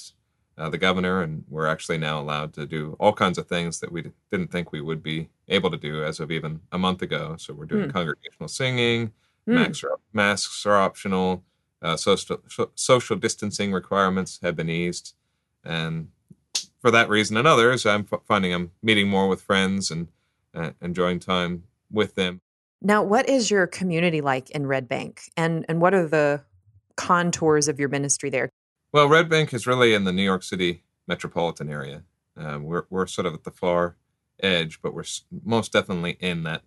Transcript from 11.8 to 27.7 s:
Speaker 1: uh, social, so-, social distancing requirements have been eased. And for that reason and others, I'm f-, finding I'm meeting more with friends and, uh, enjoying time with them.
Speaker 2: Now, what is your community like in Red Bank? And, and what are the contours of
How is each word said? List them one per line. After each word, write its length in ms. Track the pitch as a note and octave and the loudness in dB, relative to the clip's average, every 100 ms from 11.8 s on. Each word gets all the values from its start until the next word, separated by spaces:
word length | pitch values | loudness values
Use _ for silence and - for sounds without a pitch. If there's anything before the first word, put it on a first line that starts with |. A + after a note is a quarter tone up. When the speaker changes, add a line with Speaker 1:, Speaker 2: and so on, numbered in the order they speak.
Speaker 1:
uh, 160 | E2 D#2 | -4 -2
social, 420 | - F#2+ - - - | 2 0 0 -8 -8
so-, 240 | - A2 - | -6 -6 -2
social 420 | - B2+ - G#2 | 4 4 4 -2
distancing 560 | A2+ - G#2 - G2+ | -2 -2 -6 -4 -2
requirements 680 | F#2 - G2 F#2+ F#2 F2+ - | -2 0 2 2 2 -4 -4
have 140 | F2 E2 | -4 -2
been 140 | E2 | -2
eased. 460 | E2 F2 E2 - - _ _ _ _ - | -2 -2 -4 -12 -20 _ _ _ _ -8
And 420 | E2 D#2+ E2 - _ _ - _ - - _ | -6 -4 -6 -10 _ _ -20 _ -10 -10 _
for 120 | B2 | 4
that 180 | A2+ A2 | 6 6
reason 260 | G#2 G#2 G#2+ | 4 2 2
and 100 | D3 | 6
others, 400 | C3+ A#2 B2+ G#2+ | 6 6 4 2
I'm 220 | G#2 G2 | 0 0
f-, 120 | - - | -6 0
finding 280 | G#2 F#2 | 2 2
I'm 180 | F2 F2 - | -2 -4 -2
meeting 280 | A2 G#2+ G2+ | 2 4 4
more 180 | G2 G2 | 4 2
with 140 | F#2 | 2
friends 500 | - G2 F#2+ G2 F#2+ | 2 2 2 0 -2
and, 160 | E2 E2 _ _ _ _ | -6 -8 _ _ _ _
uh, 180 | E2+ E2 - | -8 -8 -8
enjoying 380 | F2 F2 F2+ F2+ | -6 -2 0 -2
time 440 | - F2+ F2 F2 F2 _ _ | -2 -2 -2 -4 -12 _ _
with 240 | G#2+ G2 - | -2 -2 -2
them. 240 | F#2 F2+ _ _ _ _ | -4 -4 _ _ _ _
Speaker 2:
Now, 220 | G3 G#3 | 2 2
what 240 | G3 A3 C4+ | 4 2 4
is 240 | C4+ G#3 | 2 2
your 160 | G3+ F3 | 2 2
community 540 | - F#3 D#3+ F3 D#3 | 0 -2 0 0 0
like 280 | C#3+ C3 C3 | 0 -2 -4
in 140 | D3+ C#3 | -6 -2
Red 220 | C3+ B2 | -2 -2
Bank? 360 | C3 - - - - | -6 -6 -14 -10 -2
And, 300 | E3 E3 - | 0 0 -2
and 140 | E3 | 2
what 120 | F3 | 4
are 140 | G3 D#3+ | 4 4
the 340 | D#3 D3 C#3+ - _ _ _ _ - | 2 2 0 -6 _ _ _ _ -6
contours 720 | - F3 F3 - D#3+ D3+ | 2 2 2 0 2 4
of 140 | D3 | 2